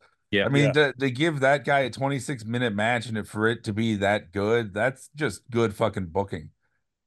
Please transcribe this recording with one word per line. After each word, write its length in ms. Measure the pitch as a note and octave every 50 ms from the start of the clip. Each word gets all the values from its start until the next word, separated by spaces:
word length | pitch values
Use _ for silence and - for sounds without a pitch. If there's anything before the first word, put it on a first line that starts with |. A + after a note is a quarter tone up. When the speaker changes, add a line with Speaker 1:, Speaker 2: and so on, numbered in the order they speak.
| _ _ _ _ _ -
Speaker 1:
Yeah. 140 | - G2+ G2
Speaker 2:
I 40 | A2+
mean, 160 | C#3 C#3+ C#3+
Speaker 3:
Yeah. 60 | C#3
Speaker 2:
to, 220 | C3+ D3+ D3+ C#3 B2
to 180 | B2 C#3 C3+
give 300 | A#2+ B2 D#3 E3+ D#3 C#3
that 240 | C3 C3+ C#3+ C#3+ A#2
guy 160 | D3+ C#3+ C#3
a 80 | C3+ A#2+
twenty-six 540 | G2+ - C3+ C3+ C#3+ C3 B2 - C#3+ A#2 G#2+
minute 280 | G#2+ A#2 B2 B2+ A#2+ G2
match 320 | G2+ G#2+ A#2 B2 A#2 G#2
and 120 | A2+ A2
it, 100 | G#2+ G2
for 200 | - - G#2+ A2
it 160 | A2+ A#2 A#2 -
to 80 | A2+ G#2
be 220 | G#2+ A2+ A2+ G#2+
that 340 | G2 G2 G2 G#2 G#2+ - -
good, 420 | - G2 G2 G#2+ A#2 A#2+ A2+ G#2 F2+
that's 360 | G#2 A2+ C3 C3+ - - - -
just 340 | D3 D3+ A#2 F#2+ - _ -
good 260 | A2+ A#2 A#2 G#2+ G2+
fucking 320 | - A#2 G#2 - G#2 F#2+
booking. 420 | E2 D#2+ F#2+ G2+ G2 - E2 D2+ - _ _ _ _ _ _ _ _ _ _ _